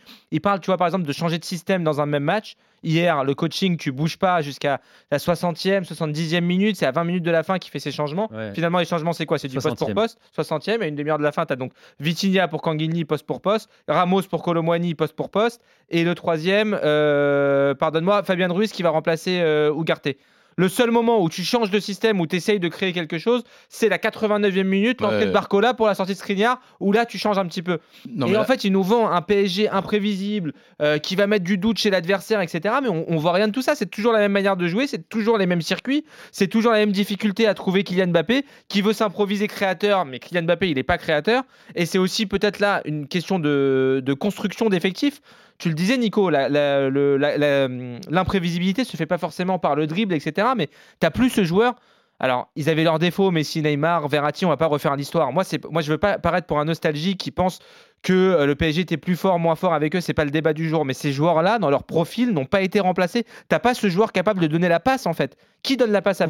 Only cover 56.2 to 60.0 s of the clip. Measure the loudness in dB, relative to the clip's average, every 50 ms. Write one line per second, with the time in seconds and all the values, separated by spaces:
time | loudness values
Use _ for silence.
56.2 | 0 0 0 0 -2 -2 -2 -2 0 -2 -4 -2 -2 -2 -2 0 -2 -2 -4 -4
57.2 | -6 -8 -4 -2 -2 -2 -2 -6 _ -20 -20 -20 -20 _ _ _ 0 2 4 4
58.2 | 4 4 4 4 4 2 2 2 0 0 0 0 -2 -2 -4 -4 -2 -2 -2 0
59.2 | 2 2 2 2 2 0 0 2 0 0 0 2 0 0 0 -2